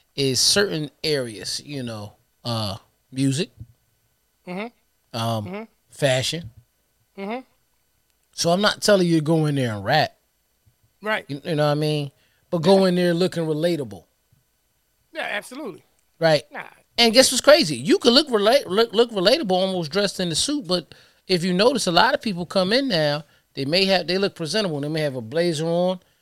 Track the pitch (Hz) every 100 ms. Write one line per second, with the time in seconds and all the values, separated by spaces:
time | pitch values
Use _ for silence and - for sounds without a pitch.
0 | _ - 135 123 - - 214 160 147 -
1 | 160 143 120 95 92 - 131 143 120 110
2 | 101 - _ _ 120 117 104 - _ _
3 | _ 131 135 135 214 - - _ _ _
4 | _ _ _ _ 180 180 233 - _ _
5 | _ 120 117 110 104 101 226 _ _ -
6 | 143 131 123 165 - - _ _ _ _
7 | _ 196 196 247 247 _ _ _ _ _
8 | _ _ _ - 170 180 208 - - 196
9 | 175 165 147 165 151 143 123 101 101 151
10 | 120 - _ _ _ _ _ _ _ _
11 | 208 214 - 143 - 147 151 147 151 151
12 | 143 - _ _ _ 175 160 196 190 175
13 | 175 170 185 170 160 151 170 160 117 95
14 | - _ _ _ _ _ _ _ _ _
15 | _ 311 - 208 - 262 254 - _ _
16 | _ - 160 151 - 247 - - _ -
17 | 233 240 262 254 - 302 170 117 156 381
18 | 247 254 302 220 202 277 175 196 226 202
19 | 240 202 185 320 214 185 190 185 151 190
20 | 202 - 175 151 - 294 175 180 - -
21 | _ _ - 180 185 180 240 254 185 170
22 | 233 571 226 175 156 196 185 247 269 170
23 | 151 147 - _ _ - 139 180 190 185
24 | 156 185 196 - 156 208 196 143 147 160
25 | 151 131 110 156 175 151 165 170 180 185
26 | _ _